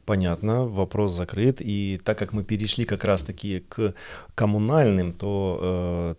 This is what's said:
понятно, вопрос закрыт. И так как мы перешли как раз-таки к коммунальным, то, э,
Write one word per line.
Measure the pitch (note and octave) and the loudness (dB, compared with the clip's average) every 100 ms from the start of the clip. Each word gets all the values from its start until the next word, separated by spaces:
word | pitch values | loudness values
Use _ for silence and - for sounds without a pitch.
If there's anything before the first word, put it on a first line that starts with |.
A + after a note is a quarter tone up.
| - | 0
понятно, | G2 F2+ E2+ G#2 A#2+ B2+ | 2 2 0 0 0 0
вопрос | G2 F#2 - G2+ | 0 0 0 0
закрыт. | F2 F2 F#2+ B2 C3 | 0 -4 2 2 2
И | A2 G2+ G2 F#2+ | -2 -2 -2 -2
так | - G#2+ | -2 -2
как | G#2 | -2
мы | G#2+ | -4
перешли | F#2+ G#2 G#2+ - A2+ | -2 -2 0 -2 -2
как | G2 | 0
раз-таки | G2 F#2+ - F#2+ G2+ F#2 - | 2 0 -2 -8 -6 -6 -6
к | - G#2+ - - - - - | -2 -2 -2 -12 -18 -10 0
коммунальным, | G#2+ G#2 G#2+ D#3 B2+ F#2+ F2 | 2 2 4 4 6 4 2
то, | E2+ G2+ G2+ F#2+ F2 | -2 -2 0 0 0
э, | F#2 F#2 F2+ F2 E2+ | 0 0 0 -2 -2